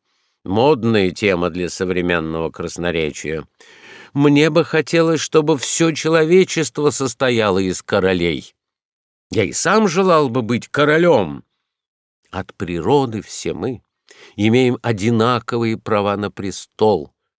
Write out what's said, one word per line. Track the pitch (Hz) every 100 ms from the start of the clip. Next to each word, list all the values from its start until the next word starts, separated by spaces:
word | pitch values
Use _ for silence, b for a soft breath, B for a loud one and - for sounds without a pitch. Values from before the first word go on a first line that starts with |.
| _ _ _ _
Модная | - 101 135 147 113 110 92
тема | 82 104 90 87
для | 85 87
современного | - 92 90 90 87 80 80 80
красноречия. | - 87 - 87 82 78 69 73 78 73 _ B B B B B
Мне | 139 147 143 156
бы | 160 151
хотелось, | 160 - 170 165 156
чтобы | - 156 151 151
все | - - 165
человечество | 156 160 165 156 185 180 - 147 - 147
состояло | - 135 - 131 120 107 95
из | 95 87
королей. | - 104 92 92 87 69 - _ _ _ _ _ _ _ -
Я | - 98
и |
сам | - 160 208 214
желал | 160 190 165 143
бы | 117
быть | 110 120 -
королем. | - 147 151 175 143 85 69 - _ _ _ _ _ _ _ _
От | 92 95
природы | - 85 85 80 143 135 110
все | - - -
мы | 76 104 113 _ _ _ B B B
имеем | 104 120 127 123
одинаковые | 117 110 107 117 113 123 110 117 117 110
права | - 104 101 101
на | 101
престол, | - 98 - - - 110 95 69 _ _